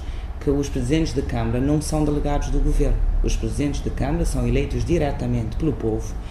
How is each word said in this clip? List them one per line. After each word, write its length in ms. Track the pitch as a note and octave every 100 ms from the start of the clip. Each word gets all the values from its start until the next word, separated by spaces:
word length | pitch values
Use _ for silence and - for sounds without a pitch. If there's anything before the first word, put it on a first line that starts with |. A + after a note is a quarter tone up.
| - - - -
que 100 | D3
os 180 | C#3 C#3
presidentes 460 | C#3 A#2+ D#3+ D#3+
de 80 | C#3
Câmara 360 | - A#2+ A2+ B2
não 220 | C#3 D3+
são 240 | D3+ D#3
delegados 460 | D3 D3 C#3+ C#3+ C#3
do 80 | C#3+
governo. 400 | D3 C#3+ - A2 - -
Os 100 | -
presidentes 480 | - A2 B2 C#3+ C3+
de 80 | -
Câmara 360 | - C3 E3 E3
são 200 | C3+ A#2+
eleitos 380 | C3+ C#3 B2
diretamente 720 | A2+ E3+ C#3+ C3 B2 A#2+ A2 -
pelo 160 | D#3
povo 420 | A2+ A2+ A2 - - -